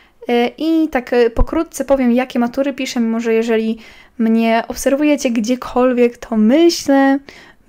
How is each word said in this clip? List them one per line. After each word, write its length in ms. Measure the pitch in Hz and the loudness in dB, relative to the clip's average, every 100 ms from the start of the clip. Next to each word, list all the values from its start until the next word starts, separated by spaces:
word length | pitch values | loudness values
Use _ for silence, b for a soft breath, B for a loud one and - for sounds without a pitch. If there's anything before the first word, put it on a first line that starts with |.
| b _ 466 | b _ -4
E, 200 | 240 240 - | -2 -2 -4
i 320 | 311 320 311 | -2 0 0
tak, 240 | 269 247 | -4 -2
e, 160 | 247 233 | 0 2
pokrótce 560 | 240 - 311 330 - 269 | 2 0 0 -4 -6 -2
powiem, 260 | 277 247 | 0 2
jakie 280 | 240 262 247 | 0 -2 -2
matury 340 | 240 254 277 | -4 -2 -4
piszę, 260 | 269 262 247 | -4 -6 -4
mimo 200 | 226 226 | -4 -2
że 140 | 226 | -2
jeżeli 440 | 226 233 220 220 220 B B B - | 0 0 -2 -2 -6 B B B -4
mnie 440 | 226 226 226 226 - | 0 2 2 0 -2
obserwujecie 640 | 247 262 277 302 294 269 | -6 -2 0 2 0 0
gdziekolwiek, 880 | 233 214 247 - 247 254 240 240 - | -2 -2 -4 -4 0 2 2 0 -2
to 200 | - 220 | -6 0
myślę, 800 | 214 285 339 339 - 269 269 277 B B B B | 2 4 4 2 0 2 4 0 B B B B